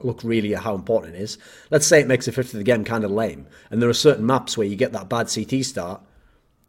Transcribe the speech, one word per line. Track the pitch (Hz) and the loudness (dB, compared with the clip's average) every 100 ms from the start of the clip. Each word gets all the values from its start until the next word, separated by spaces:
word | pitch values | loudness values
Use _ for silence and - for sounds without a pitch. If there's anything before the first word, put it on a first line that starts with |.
look | 127 113 | -6 -6
really | 117 113 104 | -2 0 0
at | 104 | -2
how | 117 | -4
important | 101 92 113 87 | -4 0 -2 -2
it | 85 | -8
is, | 104 - - - - | -12 -12 -18 -20 -2
let's | 151 - | 0 6
say | 165 | 4
it | 127 | 6
makes | 131 - | 0 0
a | |
fifth | 117 123 | -4 -6
of | 110 | -2
the | |
game | 101 120 | 0 0
kinda | 104 117 107 | 0 -4 -2
lame. | 101 110 - 69 - - | -2 -4 -6 -16 -20 -6
And | 107 | 0
there | 120 | 2
are | |
certain | 113 151 131 110 | 4 4 4 4
maps | 131 - - | 0 0 -2
where | 101 | -2
you | 101 | 0
get | 123 | -2
that | 113 95 | -2 -4
bad | 117 107 | -4 -2
C | - 107 | -4 -4
T | 131 | -4
start, | 127 - 87 95 - _ _ _ _ _ | -4 -6 -8 -10 -16 _ _ _ _ _